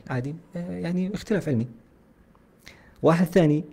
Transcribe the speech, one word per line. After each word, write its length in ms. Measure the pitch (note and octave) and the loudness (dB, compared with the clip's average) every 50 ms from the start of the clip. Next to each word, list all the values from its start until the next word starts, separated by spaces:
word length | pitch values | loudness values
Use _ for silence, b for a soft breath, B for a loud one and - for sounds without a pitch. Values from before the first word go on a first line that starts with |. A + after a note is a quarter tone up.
| - - | -10 -8
عادي، 260 | C3 B2+ A#2+ C#3 D#3+ E3 - - - | -6 -6 -6 -6 -8 -10 -14 -14 -12
آه، 160 | F3 F3 F3+ | -10 -10 -8
يعني، 420 | F3+ F3+ F3+ E3+ F3+ F3+ F#3 F#3 G#3+ | -8 -6 -6 -4 -2 -2 -2 -2 -4
اختلاف 360 | F3 - - G#3+ F3 - D#3 | -6 -4 -2 -2 -2 0 0
علمي. 180 | C3+ A2 A#2 B2 - - _ _ _ _ _ _ _ _ _ _ _ _ _ _ _ _ B B B B B B B B | 0 0 -2 -4 -8 -18 _ _ _ _ _ _ _ _ _ _ _ _ _ _ _ _ B B B B B B B B
واحد 240 | - C#3+ E3 E3+ F3+ | 2 2 4 4 2
ثاني 380 | E3 - G3 E3 D3+ D3 D3+ - - | 4 4 4 6 6 4 2 -2 -6